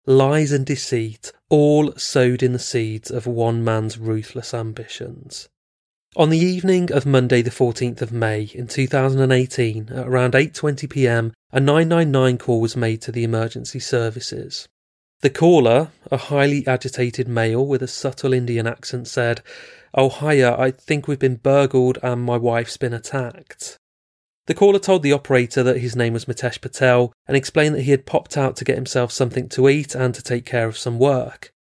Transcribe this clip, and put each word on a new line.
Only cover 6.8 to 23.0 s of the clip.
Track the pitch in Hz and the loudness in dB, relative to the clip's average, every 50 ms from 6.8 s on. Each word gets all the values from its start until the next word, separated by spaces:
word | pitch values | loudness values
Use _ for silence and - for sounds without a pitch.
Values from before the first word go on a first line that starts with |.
| 180 170 | 2 2
of | 151 143 - | 0 0 0
Monday | 139 139 131 127 120 127 120 113 | 2 2 2 4 4 2 2 2
the | 120 | 0
fourteenth | - - 131 120 113 - 127 120 117 - | 0 0 0 0 0 -2 -6 -6 -4 -6
of | 127 110 | -8 -6
May | 117 117 113 110 107 107 107 107 - | -4 -4 -2 -2 -2 -4 -6 -8 -10
in | - 120 113 | -12 -12 -8
two | - 139 135 127 | -4 -2 -2 0
thousand | - 139 131 135 135 135 | 0 0 2 2 2 2
and | 135 131 | 2 4
eighteen, | 131 127 131 131 - - 120 113 107 110 107 113 127 | 4 2 2 0 -2 -2 -2 -2 -2 -6 -8 -10 -10
at | 131 123 123 | -10 -4 -2
around | 127 127 127 127 123 | 0 2 2 4 4
eight | 131 151 156 - | 2 2 2 -2
twenty | - - 151 139 135 - 139 | -4 -4 -4 -4 -4 -8 -8
P | - 139 131 120 | -2 0 2 2
M, | 117 117 113 113 - _ _ _ | 2 2 0 -2 -6 _ _ _
a | - 123 | -2 2
nine | 135 143 147 160 165 160 | 2 4 4 4 4 4
nine | 170 165 165 147 | 4 2 2 2
nine | 135 131 131 127 123 117 | 2 4 4 2 2 0
call | - - 120 113 | 0 0 0 0
was | 113 113 - | 0 -2 -2
made | 127 117 113 113 113 - | -2 -2 -2 -2 -4 -6
to | - | -8
the | 117 120 117 | -6 -4 -2
emergency | 113 113 113 113 113 - 120 120 - - 131 | -2 -2 -2 -2 -4 -6 -10 -12 -12 -12 -10
services. | - - - 120 113 113 110 123 - - - - 113 - - - - - _ _ _ _ _ _ _ _ _ _ | -6 -2 -2 0 0 -2 -4 -8 -10 -10 -10 -10 -12 -12 -12 -14 -14 -16 _ _ _ _ _ _ _ _ _ _
The | - 139 | -2 -2
caller, | - - 160 175 180 156 123 113 117 135 160 156 - _ _ - | 0 4 4 6 6 6 6 6 4 4 2 0 -6 _ _ -6
a | 139 127 | -6 -4
highly | - - 143 143 143 143 143 143 - | -4 -2 0 2 2 2 2 0 0
agitated | 139 127 123 - 131 - - 123 123 - - 123 120 | 0 -2 -2 -2 -6 -4 -4 -4 -4 -2 -4 -6 -4
male | 117 117 113 113 113 120 135 | -2 0 0 0 0 0 0
with | 143 139 123 127 | 0 0 -2 -2
a | 127 | -6
subtle | - - - 135 127 - - 135 131 | -8 -6 -6 -6 -6 -4 -2 0 0
Indian | 127 123 120 120 117 110 | 0 0 -2 -2 -2 -2
accent, | 117 117 - - - - 123 120 - | -4 -6 -6 -10 -10 -10 -10 -10 -6
said, | - 131 120 117 120 - - - - - - - - - _ _ - | -4 -2 0 0 -2 -4 -6 -14 -20 -20 -20 -20 -20 -20 _ _ 0
"Oh, | 135 135 131 | 2 2 2
hiya, | - - 143 151 151 139 127 120 120 131 | 0 -2 -2 0 2 4 4 2 2 2
I | 131 131 | 0 -2
think | 131 - _ - 156 143 - - | -2 -6 _ -4 -4 -4 -2 -4
we've | 147 139 | -4 0
been | 139 131 123 | 0 0 0
burgled | 117 - 139 139 143 139 131 - 127 127 127 127 - | 0 0 2 4 4 4 4 2 2 2 2 0 -2
and | - 127 123 123 120 | -2 -4 -4 -2 -2
my | 120 120 | -2 -2
wife's | 120 120 120 117 117 120 - - - | 0 0 0 0 0 -2 -6 -8 -6
been | 139 120 117 | -6 -6 -6
attacked." | 113 | -8